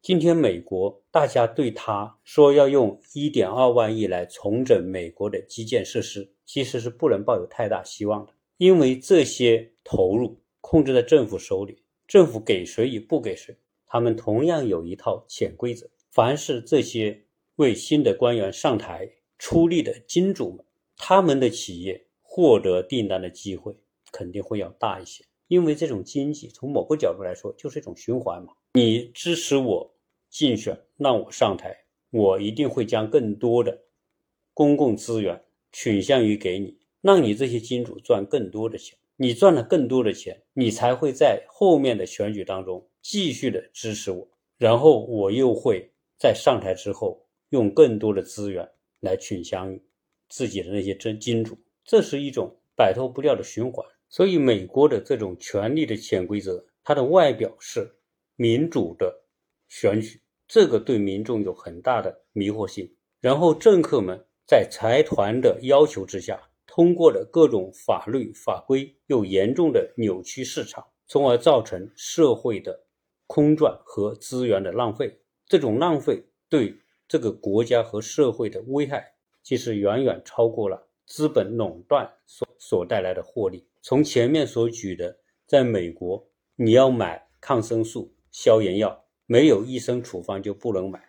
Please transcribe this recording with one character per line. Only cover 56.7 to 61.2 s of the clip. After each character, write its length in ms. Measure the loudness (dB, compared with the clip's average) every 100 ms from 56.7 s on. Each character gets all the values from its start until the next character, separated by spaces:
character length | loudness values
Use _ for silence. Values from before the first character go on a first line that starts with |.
| _
它 100 | -2
的 80 | 0
外 300 | 4 4 4
表 240 | 0 -6 -8
是 380 | -10 -8 -8 _ _ _ _ -2
民 340 | 0 0 0
主 240 | -2 -4 -4
的 240 | -6 -6 _ _ _ _ _
选 320 | -2 0 0
举， 180 | -4 -14 _ _ _
这 180 | 4 4
个 140 | 2
对 160 | 0 -2
民 260 | -2 -4